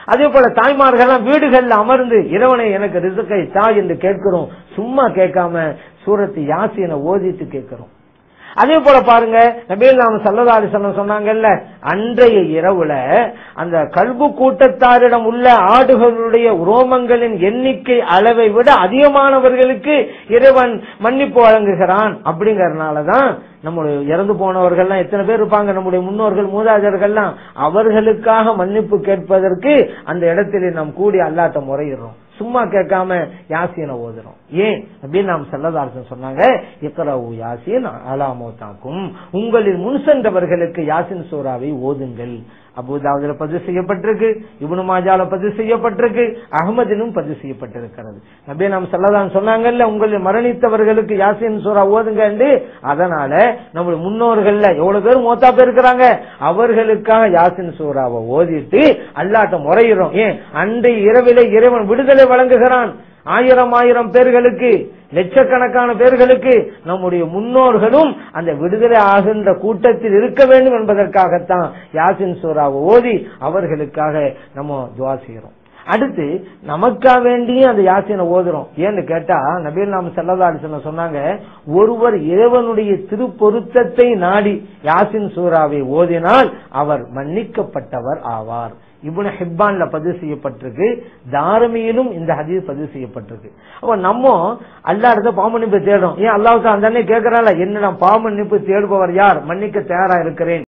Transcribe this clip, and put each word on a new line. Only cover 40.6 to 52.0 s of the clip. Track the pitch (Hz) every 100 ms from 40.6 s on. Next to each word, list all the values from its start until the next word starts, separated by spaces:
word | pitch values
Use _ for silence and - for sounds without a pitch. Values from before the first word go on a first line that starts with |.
| 170 170
யாசீன் | 151 156 175 190 147
சூராவை | 151 135 127 135
ஓதுங்கள். | 143 127 139 131 117 120 117 110 - _ -
அபூ | 127 143
தாவூதுல | 143 143 143 143
பதிவு | 156 170 175
செய்யப்பட்டிருக்கு, | 180 180 196 214 208 220 214 - -
இப்னு | 147 180
மாஜால | 185 185 180 190 180
பதிவு | 185 202
செய்யப்பட்டிருக்கு, | 208 220 226 233 208 240 214 233 226 -
அஹ்மதிலும் | 147 170 233 226 208 233
பதிவு | 190 151 147
செய்யப்பட்டிருக்கிறது. | 139 120 120 120 117 - 110 101 - _ -
நபி | 143 196
நாம் | 190 180
ஸல்லல்லாஹு |
அலைஹி | 180 196 208 190
வஸல்லம் | 190
சொன்னாங்கல்ல, | 208 226 233 240
"உங்களில் | 233 214 214 208 185
மரணித்தவர்களுக்கு | 214 240 240 233 220 214 220 214 202
யாசீன் | 196 208 226 214
சூரா | 202 208 196
ஓதுங்க" | 214